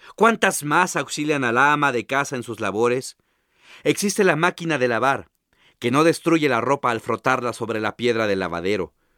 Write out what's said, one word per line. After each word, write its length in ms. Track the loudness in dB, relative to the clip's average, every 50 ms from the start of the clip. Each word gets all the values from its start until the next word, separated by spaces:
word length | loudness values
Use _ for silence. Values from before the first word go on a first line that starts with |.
| -20 -10 -2
¿Cuántas 480 | 2 2 2 2 2 0 0 0 -2 -2
más 320 | 0 2 2 2 0 -2
auxilian 480 | -4 -6 -6 -6 -4 -2 0 0 0 0
al 140 | 2 2
ama 340 | 4 4 4 4 2 2 0
de 140 | 0 -2 -4
casa 300 | -2 -2 -2 -2 -2 -6
en 80 | -8 -8
sus 160 | -8 -8 -4
labores? 580 | -4 -2 0 0 2 2 0 -2 -4 -8 -16 _ _ _ _ _ _ _ _ _ _ -20 -12 -4 -2
Existe 400 | -2 0 0 0 -2 0 2 2
la 120 | 2 2
máquina 420 | 2 0 0 -2 -2 -4 -4 -2
de 120 | 0 0 0
lavar, 420 | 2 2 2 0 0 -2 -4 _ _ _ _ _ _ _ _ _ _ -6
que 100 | -2 0
no 140 | 2 4 4
destruye 460 | 4 2 2 0 2 2 2 2 2
la 120 | 0 0
ropa 300 | 0 0 -2 0 0 -2
al 80 | -4 -4
frotarla 540 | -4 -6 -6 -2 0 0 0 0 -2 -4 -6
sobre 260 | -6 -6 -6 -4 -4
la 160 | -4 -4 -4
piedra 320 | -2 0 0 0 2 0
del 120 | 0 0 0
lavadero, 540 | -2 -4 -4 -4 -2 -2 -2 -2 -4 -6 _ _ _ _ _